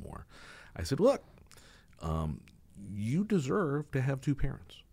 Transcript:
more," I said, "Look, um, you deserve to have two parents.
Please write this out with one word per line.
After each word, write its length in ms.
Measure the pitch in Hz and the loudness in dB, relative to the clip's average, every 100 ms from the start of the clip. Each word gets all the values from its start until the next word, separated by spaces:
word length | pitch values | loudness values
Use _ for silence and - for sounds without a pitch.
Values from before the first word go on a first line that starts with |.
more," 240 | - - - - - - - - | -12 -12 -14 -18 -18 -18 -14 -6
I 80 | |
said, 160 | 85 135 | -2 4
"Look, 240 | 247 254 - - - - - - - - | 6 6 0 -20 -20 -20 -20 -20 -20 -6
um, 400 | 80 80 78 - - - - - 101 | -2 0 0 -4 -10 -20 -20 -16 -10
you 300 | 101 107 165 | -4 0 0
deserve 680 | 214 196 131 196 156 143 151 | 2 2 2 0 0 -2 -2
to 100 | 135 | 0
have 200 | 131 135 | 0 0
two 120 | 147 135 | 0 2
parents. 420 | - - - - - | 2 0 -12 -20 -20